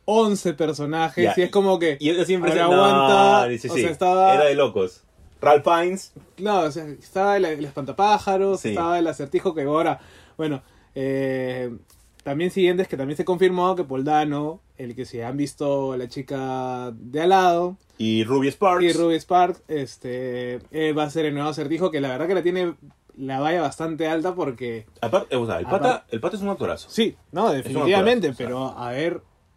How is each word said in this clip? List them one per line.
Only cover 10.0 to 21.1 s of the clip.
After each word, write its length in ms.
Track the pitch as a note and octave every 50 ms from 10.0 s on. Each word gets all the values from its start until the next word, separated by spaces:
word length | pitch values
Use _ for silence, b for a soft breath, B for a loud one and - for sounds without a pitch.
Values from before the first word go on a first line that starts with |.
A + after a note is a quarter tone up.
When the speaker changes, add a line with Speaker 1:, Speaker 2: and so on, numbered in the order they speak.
| B B B B B B B B
Speaker 1:
Bueno, 240 | D#3+ D#3 C#3+ C3 - b b b b b b
eh, 800 | C3+ C3+ C3+ C3+ C3+ C3+ C3 C3 C3 C3 B2+ B2+ B2+ B2 A#2+ A#2 G#2 - _ _ _ _ _ _ _ -
también 280 | C#3+ C#3+ D3+ F3 F#3
siguientes 360 | - G3 F#3 F3 F3+ F3+ F#3 -
que 100 | - C3+
también 180 | C3+ C3+ D3+ D3
se 60 | E3+
confirmó 500 | F#3 F#3 E3 F#3+ F#3 F#3 F3+ F3+ F#3 F#3+
que 80 | F3+ F3
Paul 200 | C3+ C3 C3 C3+
Dano, 580 | D3+ D3+ D3+ D#3 D3+ C#3+ C#3+ D3 D3+ E3 G3+ _ _ _ -
el 180 | C3 A#2+ A2+
que 100 | B2+ B2
si 160 | - - A#2
han 160 | A#2 A#2+ C3+ C#3+
visto 580 | C#3+ C#3 - - D3 C#3+ C#3+ C#3 C3+ C3+ B2+
La 120 | B2+ B2 A#2+
chica 840 | - D3 C3+ - C#3+ C3+ C3+ C3 C3 B2+ B2+ B2+ B2+ B2+ B2 B2 A2+
de 260 | A2 - B2 B2+ D3+
al 80 | E3 F#3
lado, 480 | F#3+ F#3+ F#3 F3+ E3+ E3+ F3 F3+ F#3 - _ _ _ -
Speaker 2:
Y 260 | A2 A2 A2 A2+ A2
Ruby 240 | A2 C3 C#3 C3 C#3
Sparks. 340 | C3+ - G3+ F#3+ F3+ F3+ F3
Speaker 1:
y 80 | E3+ D#3+
Ruby 220 | E3+ E3+ E3+ E3 D#3
Sparks, 420 | - - F#3 F3+ F3+ F3+ F3+ - _ -
este, 920 | D#3 D3 C3+ A#2 - - - C3 B2 B2+ C3 B2+ B2 B2 B2 B2 B2 A#2+ A#2 -
eh, 200 | - D#3 D#3 D#3 D3+
va 100 | D3+ D3+
a 60 |
ser 160 | C#3+